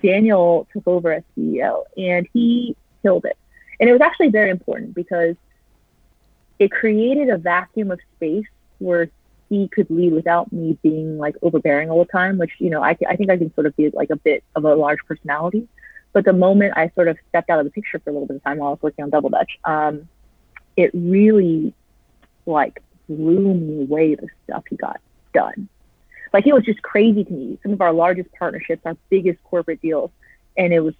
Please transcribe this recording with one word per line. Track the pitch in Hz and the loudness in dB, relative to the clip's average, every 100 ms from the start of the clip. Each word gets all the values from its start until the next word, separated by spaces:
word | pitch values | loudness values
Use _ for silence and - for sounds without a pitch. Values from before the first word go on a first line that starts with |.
Daniel | 202 190 220 202 175 170 - | 0 2 4 4 4 2 0
took | 208 - | -6 -2
over | 180 170 | 0 0
as | 160 - | -4 -6
C | - 156 151 | -6 -4 -2
E | |
O, | - - - - | -2 -4 -8 -8
and | 185 180 180 | -4 -2 -2
he | 240 233 240 240 - _ _ | 0 0 0 -2 -10 _ _
killed | 202 180 - | 0 0 -2
it. | - _ _ _ - | -8 _ _ _ 0
And | 240 | 4
it | |
was | 247 | 6
actually | 240 - 320 | 4 4 2
very | 214 202 | 4 2
important | 185 - - - | -2 -6 -8 -8
because | 180 175 175 170 170 _ _ _ _ _ _ _ _ _ _ _ - | -10 -6 -2 -2 -2 _ _ _ _ _ _ _ _ _ _ _ -2
it | 202 | 0
created | - 220 214 233 277 269 | 0 0 0 0 0 0
a | 196 | -2
vacuum | 165 175 185 - 202 | -2 -2 -2 -6 -6
of | 180 _ _ | -8 _ _
space | 160 175 214 _ _ _ | -4 -4 -6 _ _ _
where | 185 175 165 _ _ _ _ | -2 0 -2 _ _ _ _
he | 208 190 | -4 -2
could | - 196 | -2 -2
lead | 165 175 | 0 2
without | 160 170 170 175 | 2 0 0 -2
me | 170 165 151 | -6 -4 -2
being, | 160 156 156 156 | 0 0 -4 -6
like, | 147 147 | -6 -4
overbearing | 170 156 156 143 160 | -2 0 0 0 0
all | 165 | 0
the | 175 | 0
time, | 185 185 196 | 0 0 0
which, | 170 - | -4 -4
you | 175 | -4
know, | 156 | 0
I, | 139 170 - | 0 0 -2
I | 180 | -2
think | 196 | 0
I | 180 | 0
can | 160 - | 0 -2
sort | 151 | -2
of | - | 0
be, | 151 | -2
like, | - 147 | 0 -4
a | 151 | -2
bit | - 151 - - | 0 -2 -4 -2
of | |
a | 151 151 | 2 2
large | 147 151 - | 2 -2 -6
personality. | 160 156 147 170 208 233 _ - - _ | -10 -6 -6 -4 -4 -6 _ -20 -20 _
But | - 202 | 2 4
the | |
moment | 185 185 196 202 - | 4 4 4 4 0
I | 165 - | -2 0
sort | 170 | 0
of | 160 _ | 0 _
stepped | 170 165 | -4 0
out | 165 | 0
of | 143 | -2
the | |
picture | - 208 165 | -6 -10 -10
for | - | -8
a | |
little | 147 143 | -8 -8
bit | 139 | -8
of | |
time | - 147 | -8 -6
while | 143 | -6
I | |
was | 147 | -4
working | 151 147 | -6 -6
on | 147 | -2
Double | 147 139 | -2 0
Dutch, | - - - - | -2 -4 -6 -4
um, | 156 151 151 160 _ _ _ _ _ _ - | -2 -2 -4 -12 _ _ _ _ _ _ 0
it | 175 | 0
really, | 175 170 190 214 214 180 160 160 - _ _ _ _ _ _ - | 0 0 4 6 6 4 0 -2 -8 _ _ _ _ _ _ -4
like, | 156 139 - - _ - | -2 -2 -6 -20 _ -12
blew | 156 160 180 196 | -4 0 2 2
me | 185 156 151 | 0 -2 -6
away | 135 147 160 151 | -4 0 0 0
the | - - - | -6 -18 -14
stuff | - - | -12 -10
he | - | -10
got | - - _ _ _ | -10 -12 _ _ _
done. | - 55 - 196 _ _ _ _ - - | -2 -2 -4 -16 _ _ _ _ -20 -2
Like, | 196 214 | 2 4
it | |
was | 277 | 4
just | 220 214 | 2 -2
crazy | - - 220 208 | -2 2 4 4
to | 185 | -2
me. | 160 127 - | -8 -10 -10
Some | - | -6
of | 202 | -2
our | 180 | 0
largest | 165 170 180 180 | 2 2 0 -6
partnerships, | _ 269 - - 165 165 | _ -8 -6 -8 -8 -8
our | 165 _ | -12 _
biggest | 196 185 170 | 0 0 -4
corporate | _ 180 165 160 | _ -4 -4 -6
deals, | 160 156 120 - _ _ _ - | -4 -4 -4 -10 _ _ _ -2
and | 180 | 0
it | 170 | 2
was | 156 156 | 0 -4